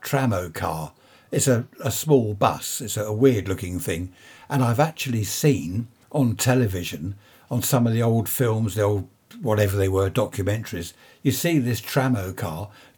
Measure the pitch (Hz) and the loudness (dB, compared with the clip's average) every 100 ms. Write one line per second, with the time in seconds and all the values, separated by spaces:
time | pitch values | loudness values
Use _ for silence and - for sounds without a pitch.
0 | - 139 131 95 90 80 85 80 76 - | -4 0 2 0 -2 -4 -4 -4 -8 -14
1 | _ - - 165 139 120 117 - 139 - | _ -20 -4 0 2 2 0 -6 -4 -4
2 | 156 139 110 101 123 80 - - 107 - | 4 4 4 0 0 0 -6 -8 -6 -6
3 | 107 107 135 113 87 95 90 90 - 85 | -4 4 4 4 0 -4 -4 -6 -4 -4
4 | 90 - - - - 139 120 117 160 - | -6 -12 -20 -20 -4 0 2 2 0 -2
5 | 131 117 101 - 156 131 78 98 117 _ | -4 -2 -2 0 2 2 0 -4 -6 _
6 | _ 147 123 98 127 127 113 92 85 73 | _ 0 0 2 2 2 2 -2 -6 -8
7 | 87 101 - - - 123 - 131 117 113 | -10 -10 -16 -20 -6 -4 0 2 2 2
8 | 117 113 110 - 120 110 110 101 104 104 | 2 2 0 0 0 2 0 0 0 0
9 | 92 _ _ 240 151 104 104 101 95 95 | -4 _ _ -8 0 2 2 2 2 2
10 | 98 110 - - 95 107 117 92 85 - | 2 0 -2 -2 -2 -2 -4 -8 -10 -14
11 | - - 139 - 175 160 120 113 - 143 | -20 -4 -2 0 2 2 2 -2 -2 0
12 | 131 117 92 92 92 80 104 - - | 2 0 -2 -6 -6 -6 -10 -14 -20